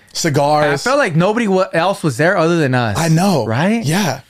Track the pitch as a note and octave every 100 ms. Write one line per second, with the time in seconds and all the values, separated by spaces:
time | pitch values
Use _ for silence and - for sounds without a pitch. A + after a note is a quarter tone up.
0 | _ - E3 C#3+ C#3+ D3+ D3 C#3+ A#3+ C#4+
1 | A#3+ D#3 F#3 A3 A3 F#3 F#3+ E3 F3+ F#3+
2 | E3 A#2 E3 G3 D#3+ E3+ C#3 B2+ A#2 G2+
3 | E3 D#3+ G3 D#3+ G#2+ A2+ F#3 A#3 A3+ G3+
4 | F3+ A2+